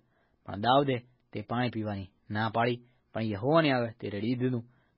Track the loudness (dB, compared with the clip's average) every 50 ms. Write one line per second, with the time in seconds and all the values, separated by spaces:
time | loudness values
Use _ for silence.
0 | _ _ _ _ _ _ _ _ _ -10 -8 -2 2 4 4 4 4 2 0 -2
1 | -4 _ _ _ _ _ -10 -10 -6 -4 -2 -2 -2 -2 -2 -4 -4 -4 -4 -6
2 | -8 -10 _ _ _ -6 -4 -2 -2 0 0 2 2 2 0 -2 -6 _ _ _
3 | _ _ -6 -4 -4 -4 -4 -2 0 2 4 4 4 4 2 2 0 -2 -4 -8
4 | -8 -6 -4 -2 -2 0 0 0 0 0 -2 -2 -6 -8 _ _ _ _ _